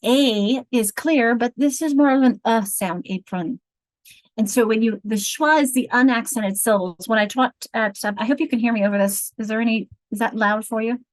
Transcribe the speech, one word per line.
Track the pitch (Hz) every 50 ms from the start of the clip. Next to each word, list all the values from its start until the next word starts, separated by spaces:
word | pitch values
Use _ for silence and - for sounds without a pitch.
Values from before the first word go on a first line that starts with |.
| -
A | 214 240 269 285 262 220 208 202 208 247 269 254 _
is | - 247 220 202
clear, | - - - 311 320 285 240 226 240
but | 233 240 247 247
this | - 254 294 277 -
is | 320 320 294
more | 277 294 277
of | 262 269 262
an | 254 233 208 _
uh | - 226 226 208
sound, | 196 - - 208 185 170 180 - -
apron. | 196 185 185 - - 180 170 160 - 185 _ _ _ _ _ _ _ _ _ - - _ _ _ _
And | - 220 202
so | - - 233
when | 220 220 220
you, | 226 226 220 196 _
the | 208 220
schwa | 214 202 - - - 311 302 311 311
is | 294 262 -
the | 262 240 -
unaccented | - 240 247 262 254 233 233 - - 240 214 196 196
syllables. | 202 - - 214 202 185 180 175 _ -
When | - 226 220
I | 208
taught | 208 - 254 254 254 - _ - - _
at, | 226 220 214 202 - -
um, | 208 208
I | 202 208
hope | 220 285 -
you | 330
can | 311 262 240
hear | 220 240 233
me | 220 196
over | 202 202
this. | 202 196 196 196 - - - _
Is | _ 226 208
there | 214 220
any, | 233 233 226 226 - - - _ _ _
is | - 208
that | 226 220 -
loud | 220 220 202 208 214 220
for | - - 220
you? | 220 226 240 247 - _